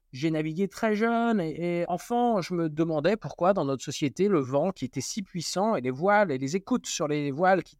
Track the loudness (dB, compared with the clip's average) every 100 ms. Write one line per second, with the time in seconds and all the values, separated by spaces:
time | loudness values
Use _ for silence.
0 | -4 -4 -2 0 -2 -2 -4 0 0 2
1 | 2 2 2 0 0 -2 -2 -2 -2 -4
2 | -2 0 2 0 0 -2 -2 0 0 2
3 | 2 0 -4 0 2 2 0 -2 -4 -4
4 | -2 2 2 2 2 0 0 -2 -6 -6
5 | -6 -8 -8 -8 -6 -2 0 0 -2 0
6 | 2 4 4 0 -2 -4 -2 -2 -2 -4
7 | -2 -2 -2 2 4 4 0 -12